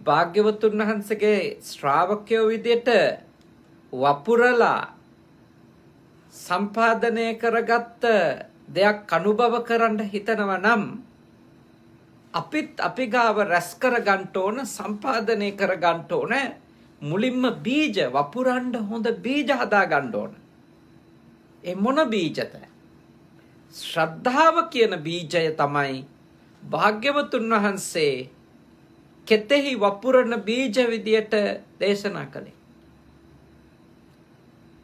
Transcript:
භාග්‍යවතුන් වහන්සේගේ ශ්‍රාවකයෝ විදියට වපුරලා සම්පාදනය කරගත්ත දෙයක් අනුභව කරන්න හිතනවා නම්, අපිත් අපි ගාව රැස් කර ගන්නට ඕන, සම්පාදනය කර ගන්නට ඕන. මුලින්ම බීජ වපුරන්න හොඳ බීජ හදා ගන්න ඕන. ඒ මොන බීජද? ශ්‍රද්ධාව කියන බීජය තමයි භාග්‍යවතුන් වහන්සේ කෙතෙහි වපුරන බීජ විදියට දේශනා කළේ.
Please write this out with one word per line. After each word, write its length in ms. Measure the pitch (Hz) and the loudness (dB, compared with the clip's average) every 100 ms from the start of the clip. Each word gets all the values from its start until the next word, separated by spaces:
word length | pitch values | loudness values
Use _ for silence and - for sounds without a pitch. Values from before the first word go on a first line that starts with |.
භාග්‍යවතුන් 760 | - 147 175 202 214 208 220 214 | 2 2 2 2 2 2 0 0
වහන්සේගේ 600 | 214 214 202 220 208 208 160 - | -2 -2 -4 -2 2 2 -2 -8
ශ්‍රාවකයෝ 840 | - - 143 147 180 208 - 226 220 | -16 -4 2 2 2 0 0 2 2
විදියට 420 | 226 202 233 247 214 143 - - _ _ - _ - - | 0 0 0 4 4 4 0 -12 _ _ -20 _ -20 -12
වපුරලා 880 | 127 139 143 - 233 240 240 190 120 - - _ _ _ _ _ _ - _ _ _ _ _ _ | 0 2 2 2 4 6 6 4 2 -4 -14 _ _ _ _ _ _ -20 _ _ _ _ _ _
සම්පාදනය 920 | - - 180 202 226 226 220 233 220 226 226 | -16 -4 -2 -2 2 2 2 0 0 -2 -2
කරගත්ත 680 | 233 226 226 233 233 - 240 214 160 127 - - - | -2 0 0 -2 -2 -4 2 2 2 -2 -10 -20 -8
දෙයක් 460 | 143 202 208 - | 2 2 2 -2
අනුභව 420 | 165 196 214 240 233 | -2 0 2 2 0
කරන්න 360 | 233 233 226 214 | 0 2 2 0
හිතනවා 540 | 208 202 - 214 202 185 | -4 -6 -4 -2 0 0
නම්, 260 | 202 226 135 - - _ _ _ _ - _ _ _ - _ _ _ 170 | 2 2 0 -8 -18 _ _ _ _ -20 _ _ _ -20 _ _ _ -6
අපිත් 440 | - 302 - - | -4 -6 -6 -4
අපි 280 | 180 233 254 | -4 -2 -2
ගාව 300 | 247 233 208 | 2 2 2
රැස් 260 | 202 175 170 - | 2 0 -2 -2
කර 200 | 254 240 | 0 2
ගන්නට 380 | 196 196 185 190 | 2 0 0 0
ඕන, 200 | 190 240 | 0 -2
සම්පාදනය 880 | 233 - 190 208 262 226 214 220 202 | -8 -8 -8 -6 -2 -2 0 0 -2
කර 240 | 196 190 185 | -2 -2 2
ගන්නට 340 | 170 165 156 | 0 0 -2
ඕන. 220 | 170 160 254 269 - _ - - - | -4 -2 -2 -4 -10 _ -20 -20 -12
මුලින්ම 460 | 147 180 254 254 247 151 | -6 -2 -2 0 -2 -2
බීජ 400 | 165 285 302 196 131 | -2 0 0 0 0
වපුරන්න 680 | 139 143 247 254 254 247 233 | 0 -2 0 0 0 -2 -6
හොඳ 240 | 202 226 226 196 | -6 -4 -4 -4
බීජ 320 | 202 285 262 | -2 -2 0
හදා 340 | 254 240 202 180 | -2 2 2 2
ගන්න 300 | 147 131 104 | 0 -2 -6
ඕන. 180 | - - - _ _ _ _ - _ - - - _ - | -8 -12 -20 _ _ _ _ -20 _ -20 -20 -20 _ -16
ඒ 120 | 180 185 | -10 -2
මොන 240 | 226 285 302 | 0 2 0
බීජද? 340 | 214 160 - 110 - - _ _ _ _ - - - - - - | 0 -2 -4 -8 -10 -20 _ _ _ _ -20 -20 -20 -20 -20 -20
ශ්‍රද්ධාව 840 | - - 165 160 165 226 262 320 330 330 | -16 -8 -2 -2 -2 -2 4 4 4 0
කියන 260 | - 220 180 | 2 0 0
බීජය 520 | 151 175 156 170 160 | -6 -8 -2 -2 0
තමයි 520 | 156 143 143 139 131 131 _ _ _ _ - | 0 0 0 -2 -4 -12 _ _ _ _ -20
භාග්‍යවතුන් 840 | - 151 202 214 269 285 285 254 226 | -6 0 2 2 0 0 0 -2 0
වහන්සේ 800 | 220 202 190 - 175 147 127 131 - _ _ _ _ _ - - _ - | 0 0 -4 -6 -2 0 -2 -8 -18 _ _ _ _ _ -20 -20 _ 0
කෙතෙහි 460 | 214 214 285 277 247 | 0 2 0 2 0
වපුරන 580 | 202 196 254 262 247 233 | 0 0 4 4 4 -2
බීජ 380 | 190 240 262 214 240 | -2 -2 0 0 0
විදියට 480 | 226 202 220 214 214 202 - - - | 0 0 0 2 0 -2 -4 -12 -4
දේශනා 500 | 196 202 202 170 139 | -2 -2 -4 -8 -12
කළේ. 300 | - - - _ - - - - - - - - - - _ - _ _ _ _ _ _ _ - _ | -14 -16 -20 _ -20 -20 -20 -20 -20 -20 -20 -20 -20 -20 _ -20 _ _ _ _ _ _ _ -20 _